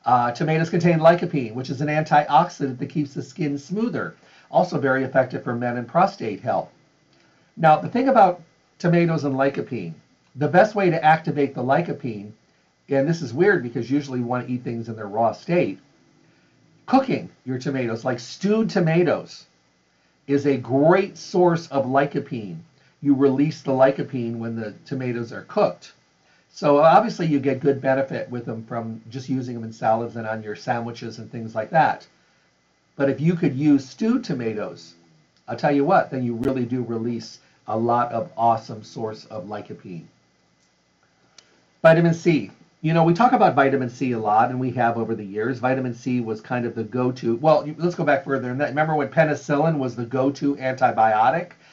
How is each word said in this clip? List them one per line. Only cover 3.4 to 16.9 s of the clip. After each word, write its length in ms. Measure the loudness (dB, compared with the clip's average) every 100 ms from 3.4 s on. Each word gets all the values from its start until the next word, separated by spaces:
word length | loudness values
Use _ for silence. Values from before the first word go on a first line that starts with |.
| -4 -4
smoother. 600 | -6 -4 -2 -4 -8 -10 _ -20 -2
Also 280 | 0 0 0
very 260 | 0 0
effective 400 | 0 0 0 -2
for 100 | -6
men 220 | -4 -4 -4
and 100 | -2
prostate 540 | 0 0 0 -8 -6
health. 300 | -4 -4 -4 _ _ _ _ _ _ _ _ 2
Now, 200 | 4 4
the 120 | 2
thing 200 | 0 2
about 340 | 6 6 4 -10 _ _ _
tomatoes 460 | 2 4 4 2
and 100 | -2
lycopene, 600 | 0 0 -2 -6 -8 -8 -14 _ _ _ -4
the 120 | 2
best 260 | 4 4
way 160 | 4 0
to 140 | 2
activate 500 | 4 2 2 -2 -2
the 80 | -2
lycopene, 680 | 0 0 0 -6 -8 -10 -12 -18 _ _ _ _ -4
and 200 | 0 0
this 140 | -2
is 100 | -4
weird 300 | 0 2 2
because 280 | 0 -6 -2
usually 280 | -2 -2 -6
you 80 | -2
want 200 | -4 -4
to 60 |
eat 120 | -6
things 240 | -6 -8 -8
in 80 | -10
their 100 | -6
raw 260 | 0 0
state, 460 | 0 -2 0 0 -4 _ _ _ _ _ _ _ _ _ _
cooking 460 | 0